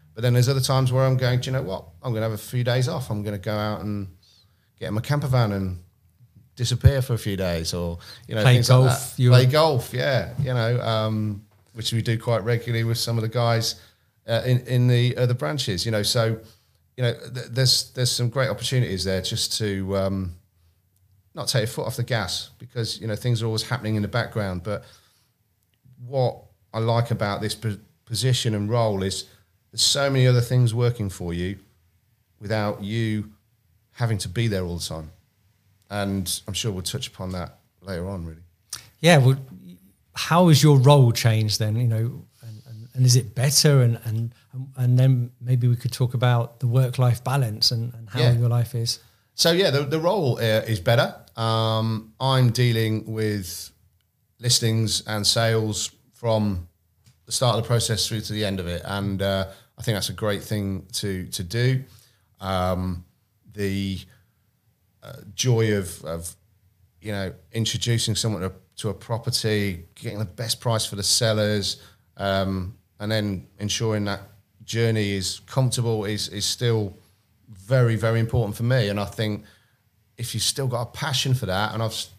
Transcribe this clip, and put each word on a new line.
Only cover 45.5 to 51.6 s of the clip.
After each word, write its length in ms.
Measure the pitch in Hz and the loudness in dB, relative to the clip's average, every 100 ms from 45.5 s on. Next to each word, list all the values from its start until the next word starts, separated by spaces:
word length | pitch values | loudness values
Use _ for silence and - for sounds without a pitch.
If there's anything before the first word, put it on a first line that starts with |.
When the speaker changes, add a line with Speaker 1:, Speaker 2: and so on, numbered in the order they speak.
| 127 123 | 2 2
Speaker 2:
we 80 | 120 | 0
could 160 | 120 | -2
talk 240 | - 123 120 | -2 -2 2
about 460 | 123 120 - - | 2 2 0 -4
the 60 | 123 | 0
work-life 560 | 127 127 127 123 107 | 2 2 2 2 2
balance 460 | 123 139 113 107 - | -2 -2 -2 0 -2
and, 240 | 113 117 | 0 -6
and 160 | 113 113 | -10 -8
how 120 | 120 | 2
Speaker 1:
Yeah. 100 | 123 | 4
Speaker 2:
your 180 | 120 120 | 4 2
life 240 | 120 120 | 2 0
is. 260 | 120 117 - _ _ _ - | -2 -4 -6 _ _ _ 0
Speaker 1:
So, 160 | 170 | 2
yeah, 180 | 175 190 | 4 2
the, 140 | 135 | 2
the 160 | 139 160 | 0 0
role, 380 | 170 208 139 - | 2 2 0 2
uh, 260 | 113 107 113 | 2 0 0
is 140 | 107 | -2
better. 340 | 85 120 175 - - - | 2 2 2 -4 -16 -4
Um, 800 | 113 113 | 0 0